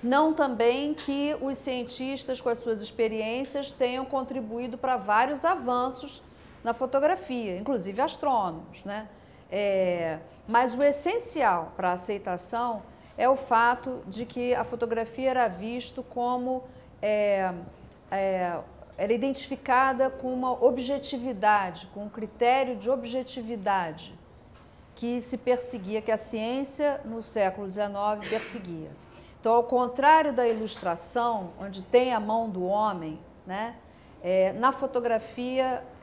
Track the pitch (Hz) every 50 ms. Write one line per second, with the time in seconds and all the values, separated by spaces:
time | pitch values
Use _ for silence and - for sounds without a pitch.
0 | - 233 254 277 311 320 311 311 294 269 247 208 233 233 240 269 285 294 302 302
1 | - - 277 277 285 294 302 - - 269 277 254 - - 254 254 240 240 - -
2 | 254 262 277 262 - - 262 247 - 247 233 226 - 240 226 208 208 208 - -
3 | 226 226 220 220 214 220 226 254 269 262 - 277 277 277 - - 262 247 247 262
4 | 269 262 285 269 262 262 262 262 233 214 220 233 247 247 226 240 - 254 254 240
5 | 190 202 208 214 240 262 294 269 - 330 381 339 247 240 247 247 247 262 262 -
6 | - - - - - - - - - - - - - 226 233 - 262 254 262 269
7 | 277 302 370 370 370 - 262 247 226 202 180 180 214 254 277 226 175 190 196 208
8 | 269 320 - - - 294 262 233 202 180 160 160 160 - - - - 196 202 214
9 | 214 208 - - - - - - - - - 196 208 202 196 190 190 180 175 175
10 | 165 165 160 160 - - - - - - 220 240 254 247 226 240 285 285 285 285
11 | - 349 403 466 466 - - 330 269 214 185 175 165 - - - 185 180 180 180
12 | 185 - 208 202 202 196 180 180 180 - - 233 240 247 226 208 185 - - -
13 | - - - - 226 247 269 262 269 - 247 226 233 240 247 247 247 269 254 247
14 | - - 190 214 240 226 - 254 240 247 247 - 233 - 254 233 233 233 233 226
15 | 226 226 226 - 262 262 254 254 240 220 180 175 196 220 233 247 240 - - -
16 | 247 - - 247 240 247 247 247 247 254 254 254 254 - - - - - - -
17 | - 208 214 208 208 208 202 196 190 185 180 175 170 - - - - - - -
18 | - - - 196 196 190 190 185 180 175 175 156 - - - - - - - -
19 | 185 208 233 240 220 277 269 269 - - 277 262 - - 254 247 269 269 269 240
20 | 262 262 262 262 254 254 254 254 254 254 247 - 247 254 269 254 247 247 277 277
21 | 277 - - 254 240 262 247 190 196 214 214 208 196 185 170 165 - - - 202
22 | 208 208 - - 220 220 - - 240 240 247 269 269 247 254 208 196 226 262 262
23 | 233 233 233 262 254 254 - 262 233 220 240 220 190 202 196 190 175 165 156 -
24 | - - - - - - - - - - - - - - - - - - - -
25 | - 233 240 247 240 - - 247 - 247 247 247 247 247 - 233 185 185 214 220
26 | 214 220 220 214 220 - - 220 220 226 247 269 277 269 - - 294 294 277 -
27 | - 220 226 226 220 - - 226 202 190 185 196 202 196 185 202 208 208 202 196
28 | 202 208 214 208 202 190 214 220 220 - - 233 190 180 170 160 156 151 143 -
29 | - - - - - - - - - 226 226 233 233 240 262 247 247 240 247 -
30 | 277 294 311 320 311 302 262 226 247 233 226 214 220 220 - - - 185 170 165
31 | - - - 247 233 240 233 214 185 175 - - 190 202 190 190 185 - - 247
32 | 254 254 247 220 208 208 214 226 226 226 196 185 180 180 196 208 214 214 196 180
33 | 165 156 156 - - - - - - - 185 196 220 233 240 - - - - -
34 | - - - - - 175 185 190 185 190 - 202 233 262 269 269 277 262 262 247
35 | 240 240 233 220 220 - - - 247 247 254 262 262 254 254 - - - - -